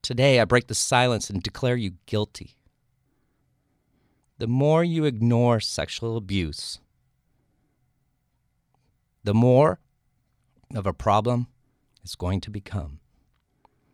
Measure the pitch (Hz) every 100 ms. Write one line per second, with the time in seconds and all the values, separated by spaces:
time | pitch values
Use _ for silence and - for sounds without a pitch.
0 | - 120 139 127 107 123 - 113 - 127
1 | 127 110 - 98 - - 127 123 101 87
2 | - 107 107 - 92 _ _ _ _ _
3 | _ _ _ _ _ _ _ _ _ _
4 | _ _ _ _ 113 127 143 160 175 165
5 | 151 110 117 117 120 117 - - 76 -
6 | 113 113 98 98 80 73 - - _ _
7 | _ _ _ _ _ _ _ _ _ _
8 | _ _ _ _ _ _ _ _ _ _
9 | _ _ 101 107 123 127 156 180 _ _
10 | _ _ _ _ _ _ _ 110 95 85
11 | 110 104 110 120 123 _ _ _ _ _
12 | - - 87 95 - 104 - 101 71 71
13 | _ _ _ _ _ _ _ _ _